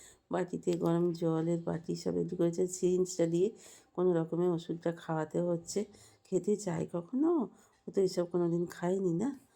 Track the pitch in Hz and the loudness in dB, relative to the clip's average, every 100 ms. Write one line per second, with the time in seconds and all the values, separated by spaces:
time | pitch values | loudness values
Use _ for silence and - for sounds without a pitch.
0 | - - _ 175 175 170 170 170 170 170 | -20 -20 _ -4 -2 -4 -2 0 2 2
1 | 175 165 170 160 165 170 165 165 - 165 | 2 0 0 0 0 0 -2 -6 -4 -4
2 | 185 175 170 180 170 170 185 - 180 180 | -2 -2 -2 0 0 2 -2 0 0 2
3 | 180 - 165 170 202 - - - _ - | 0 0 2 2 0 -2 -18 -20 _ 0
4 | 185 170 165 165 180 165 165 170 170 165 | 2 2 0 0 2 0 -2 -4 -4 -4
5 | - 160 156 170 175 170 170 196 214 - | -4 -2 -2 -2 0 -2 -2 -4 -6 -10
6 | - - _ 185 180 208 196 165 165 170 | -20 -20 _ -2 0 0 0 -2 -2 -4
7 | 170 254 320 339 220 - _ _ - 202 | -4 0 2 2 0 -6 _ _ -4 0
8 | 190 185 175 175 170 170 175 - 175 196 | 2 2 0 2 2 2 -2 -2 -2 0
9 | 190 165 247 - - | 0 0 0 -4 -16